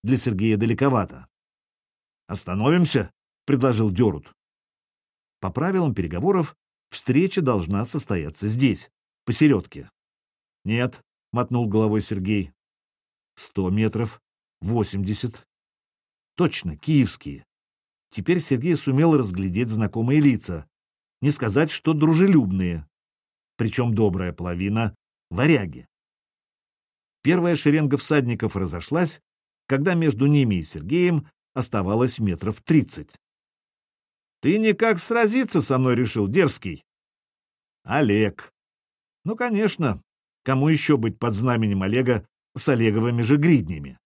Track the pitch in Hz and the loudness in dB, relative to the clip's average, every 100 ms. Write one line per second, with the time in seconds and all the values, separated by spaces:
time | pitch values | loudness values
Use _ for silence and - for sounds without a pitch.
0 | 107 127 127 95 113 107 110 117 139 127 | 0 -2 0 -2 0 2 0 0 0 0
1 | 92 65 - _ _ _ _ _ _ _ | -2 -8 -20 _ _ _ _ _ _ _
2 | _ _ _ 98 - 95 120 175 170 131 | _ _ _ -12 -6 -2 2 2 2 0
3 | 95 _ _ _ - 139 131 110 110 90 | -2 _ _ _ -2 2 2 2 0 2
4 | 113 76 - _ _ _ _ _ _ _ | 2 0 -10 _ _ _ _ _ _ _
5 | _ _ _ _ 95 104 165 190 165 110 | _ _ _ _ -6 -2 -2 0 0 0
6 | 85 85 151 196 147 _ _ _ _ - | -4 -2 0 0 0 _ _ _ _ -10
7 | - 131 185 196 143 110 82 98 120 151 | 0 2 2 0 0 0 0 -4 -2 -6
8 | - 92 73 - 104 113 135 98 - _ | -4 -4 -4 -6 -4 2 2 0 -8 _
9 | _ _ - 113 156 110 - - - _ | _ _ -6 2 4 4 0 -18 -20 _
10 | _ _ _ _ _ _ 95 117 123 - | _ _ _ _ _ _ -4 -2 -2 -6
11 | _ _ _ 117 120 123 117 107 110 107 | _ _ _ -4 -2 -2 0 0 2 0
12 | 98 98 95 104 85 _ _ _ _ _ | -2 -6 -2 -2 -4 _ _ _ _ _
13 | _ _ _ - - - 92 98 110 110 | _ _ _ -14 -10 -6 -2 0 0 -2
14 | 113 - _ _ _ _ 87 117 101 98 | -8 -10 _ _ _ _ -4 -2 -2 -4
15 | 98 107 120 - _ _ _ _ _ _ | -4 -4 -6 -10 _ _ _ _ _ _
16 | _ _ _ - 170 - 87 73 - 147 | _ _ _ -2 -2 -2 -8 -8 0 2
17 | 113 - 73 69 _ _ _ _ _ _ | 2 -2 -14 -16 _ _ _ _ _ _
18 | _ - 98 175 - 127 151 156 - 135 | _ -8 -2 -2 0 -2 0 -2 0 2
19 | 165 151 110 90 95 90 120 110 110 113 | 4 4 0 -4 -4 -2 -2 -2 -2 -2
20 | 117 147 147 113 - 82 73 _ _ _ | 0 4 4 2 -4 -12 -12 _ _ _
21 | _ _ 139 143 117 104 156 - - 156 | _ _ -4 -2 0 0 0 -2 -2 2
22 | 156 160 196 170 107 95 90 82 73 _ | 2 4 6 6 4 0 -2 -4 -10 _
23 | _ _ _ _ _ _ 110 - 120 110 | _ _ _ _ _ _ -4 0 0 2
24 | 107 90 90 78 87 87 98 107 113 - | 2 0 -6 -8 -8 -4 -4 -2 -2 -6
25 | _ _ _ 87 143 147 95 62 - _ | _ _ _ -2 2 2 0 -12 -20 _
26 | _ _ _ _ _ _ _ _ _ _ | _ _ _ _ _ _ _ _ _ _
27 | _ _ 135 180 175 165 147 151 147 139 | _ _ 0 0 2 0 2 2 2 -2
28 | - 151 123 113 110 98 92 85 - 160 | 0 0 0 -4 -4 -4 -6 -6 -6 -2
29 | 175 - _ _ _ _ _ 135 165 170 | -2 -4 _ _ _ _ _ -2 0 2
30 | 160 107 139 147 127 95 76 80 80 160 | 0 2 2 4 2 0 -4 -12 -4 0
31 | 180 160 - _ _ - 123 107 92 110 | 2 0 -4 _ _ -8 -4 -4 -2 0
32 | 123 123 107 82 98 110 - 160 - - | 0 0 -4 -2 -6 -8 2 2 2 -8
33 | 73 _ _ _ _ _ _ _ _ _ | -16 _ _ _ _ _ _ _ _ _
34 | _ _ _ _ 131 202 220 196 226 185 | _ _ _ _ -2 2 2 2 0 0
35 | - 233 220 240 254 - 120 131 127 120 | -2 0 2 0 0 0 0 0 2 2
36 | 123 117 98 143 156 - 95 76 _ _ | 0 -2 0 2 2 0 -10 -12 _ _
37 | _ _ _ _ _ _ _ _ - 127 | _ _ _ _ _ _ _ _ -6 0
38 | 127 104 107 - - _ _ _ _ _ | 2 2 2 -2 -20 _ _ _ _ _
39 | _ _ 170 220 247 208 214 - 147 87 | _ _ -10 -6 -2 0 0 0 -2 -2
40 | _ _ _ _ - 131 147 156 - 143 | _ _ _ _ -2 2 2 2 2 2
41 | 110 - 120 101 127 120 110 98 95 120 | 2 -2 -4 0 0 0 0 0 0 0
42 | 127 113 - _ _ - - 127 113 104 | 2 0 -2 _ _ -6 0 2 2 2
43 | 117 120 113 147 160 147 82 82 71 64 | 0 0 2 2 4 2 2 -8 -10 -18